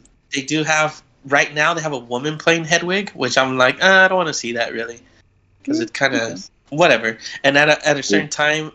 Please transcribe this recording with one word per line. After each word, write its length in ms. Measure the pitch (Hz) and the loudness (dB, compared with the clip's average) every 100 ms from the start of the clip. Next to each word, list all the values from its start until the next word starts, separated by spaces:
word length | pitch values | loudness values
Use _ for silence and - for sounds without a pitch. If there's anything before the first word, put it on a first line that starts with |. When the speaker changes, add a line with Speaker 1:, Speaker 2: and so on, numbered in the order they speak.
| _ _ - | _ _ -10
Speaker 1:
they 80 | 139 | -8
do 220 | 131 156 | -4 -2
have, 380 | 156 156 156 - _ _ 135 | 0 0 0 -4 _ _ -2
right 280 | 143 160 | 0 0
now 200 | 151 156 | 0 0
they 80 | 165 | 0
have 120 | 156 | -4
a 40 | 135 | -6
woman 380 | 120 123 151 156 | -6 -6 -4 -2
playing 280 | - 165 156 | 0 0 2
Hedwig, 460 | 170 175 190 196 | -2 0 -4 -4
which 260 | - 127 127 | -4 -2 0
I'm 200 | 131 131 | 0 2
like, 240 | 127 139 | 2 2
"Uh, 40 | 190 | 4
I 200 | 190 185 | 6 6
don't 100 | 185 | 4
wanna 160 | 165 | -2
see 200 | - 117 | -4 -6
that 200 | 117 117 | -4 -4
really," 260 | 113 117 117 _ _ _ _ _ _ | -6 -10 -12 _ _ _ _ _ _
'cause 160 | - 294 | -4 -4
it 140 | 339 | -4
kinda 400 | - 135 123 113 | -2 -2 0 -4
Speaker 2:
Okay. 80 | - - _ - | -8 -16 _ -10
Speaker 1:
whatever. 480 | 143 170 117 113 113 - - | 2 4 4 0 -6 -12 -2
And 140 | 139 139 | 2 4
at 120 | 151 | 4
a, 180 | 147 147 | 2 2
at 100 | 143 | -2
a 60 | |
certain 220 | - 160 151 | 0 0 0
Speaker 2:
Yeah. 40 | |
Speaker 1:
time, 420 | - 147 156 156 | -2 -2 -2 -6